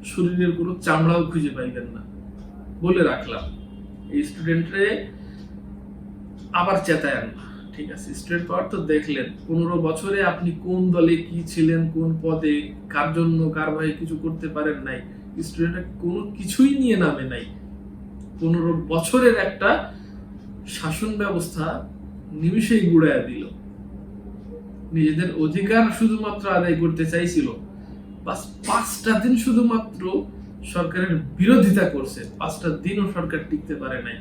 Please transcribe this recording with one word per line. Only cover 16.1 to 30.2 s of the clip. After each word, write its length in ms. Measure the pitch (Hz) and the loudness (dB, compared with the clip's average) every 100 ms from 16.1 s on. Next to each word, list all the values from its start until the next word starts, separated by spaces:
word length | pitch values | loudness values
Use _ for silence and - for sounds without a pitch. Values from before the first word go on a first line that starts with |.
| 196 208 - | -2 -6 -8
কিছুই 340 | 180 - 269 277 | -8 4 4 6
নিয়ে 160 | 254 202 165 | 2 4 2
নামে 200 | 139 131 | 0 -4
নাই। 120 | 120 113 - - - - - - - - - | -8 -10 -14 -14 -14 -16 -16 -14 -14 -14 -4
পনেরো 320 | 165 170 165 160 - | 0 2 2 0 0
বছরের 440 | 165 - 254 247 220 190 | 0 2 6 6 6 0
একটা 240 | - 196 294 - - - - - - - - - - | 2 2 2 0 -12 -16 -16 -16 -16 -16 -14 -12 -6
শাসন 360 | 160 160 220 208 | -4 -2 -2 0
ব্যবস্থা 440 | 202 175 160 - 160 - - - - - - 151 | 0 0 -2 -4 -4 -4 -10 -12 -14 -14 -12 0
নিমিষেই 420 | 165 214 220 220 175 | 2 4 4 6 8
গুড়াইয়া 320 | 165 156 131 - | 8 8 4 0
দিল। 140 | - - - - - - - - - - - - - - - - 160 | -8 -10 -12 -16 -16 -14 -14 -14 -14 -14 -14 -14 -14 -14 -14 -4 2
নিজেদের 340 | 156 156 180 165 | 4 4 0 0
অধিকার 400 | 156 170 202 226 220 - | 0 2 4 6 6 4
শুধুমাত্র 460 | 226 220 208 208 202 180 | 2 2 -2 -4 2 2
আদায় 200 | 175 160 | 4 4
করতে 220 | 165 160 160 | 2 2 0
চাইছিল, 340 | 170 175 170 127 110 - - - - - - - | 2 2 2 0 -2 -12 -14 -14 -16 -14 -12 -6
বাস 160 | - - - - | -6 -8 -12 0
পাঁচটা 440 | 220 226 - 220 220 | 2 2 -2 2 4
দিন 100 | 240 247 262 | 4 4 6
শুধুমাত্র 560 | 226 233 226 214 185 185 190 | 6 6 2 -2 -6 -2 -2